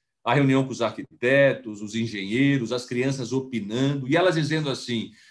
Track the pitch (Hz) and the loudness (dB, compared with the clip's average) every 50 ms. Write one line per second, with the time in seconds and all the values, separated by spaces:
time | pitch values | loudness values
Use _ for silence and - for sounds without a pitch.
0 | _ _ _ _ - 113 123 143 139 135 131 135 135 131 120 - 117 107 110 - | _ _ _ _ -2 0 2 4 4 4 4 4 2 0 -2 -2 -2 -4 -4 -6
1 | - - - - - 123 135 139 139 135 127 - - 110 107 101 107 104 101 117 | -14 -14 -8 -2 0 4 6 6 6 6 4 0 -6 -12 -10 -10 -10 -8 -4 -4
2 | 113 113 101 101 95 98 110 127 139 139 139 135 117 110 127 123 123 - 123 120 | -4 -4 -4 -6 -6 -2 0 2 4 4 2 2 0 -2 -4 -4 -6 -4 -4 -2
3 | 123 139 135 139 123 107 127 135 131 131 127 110 98 101 110 123 135 139 147 143 | -2 -2 -2 -4 -4 -4 -4 -4 -4 -4 -6 -6 -6 -4 -2 0 0 0 0 -2
4 | 131 123 147 165 180 185 160 160 151 131 156 160 151 139 123 - - - 120 110 | -2 0 2 4 4 4 2 2 0 0 -2 -2 -2 -4 -6 -6 -6 -6 -4 -4
5 | 98 - - _ - _ | -4 -6 -12 _ -20 _